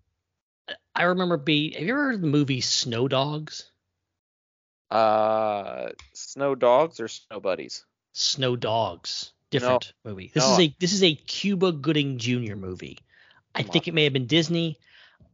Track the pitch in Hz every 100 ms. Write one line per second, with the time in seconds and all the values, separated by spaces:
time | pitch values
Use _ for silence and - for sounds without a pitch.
0 | _ _ _ _ _ _ - - _ -
1 | 175 180 180 170 143 151 156 - 160 269
2 | 285 226 165 147 135 131 - - 131 117
3 | 131 131 143 151 151 - - _ _ _
4 | _ _ _ _ _ _ _ _ - 104
5 | 110 107 107 110 110 104 98 64 62 -
6 | - - - - 139 135 120 123 165 165
7 | 113 - - 107 95 85 65 - - _
8 | _ - - - 131 123 117 113 104 85
9 | - - - _ - 135 123 123 - _
10 | 113 98 92 - 131 131 170 - 175 196
11 | 185 151 - - 196 196 185 156 139 151
12 | 139 127 113 123 113 101 95 90 69 -
13 | _ _ _ _ _ - 110 170 - 160
14 | 151 135 120 156 160 170 165 156 _ -
15 | - _ _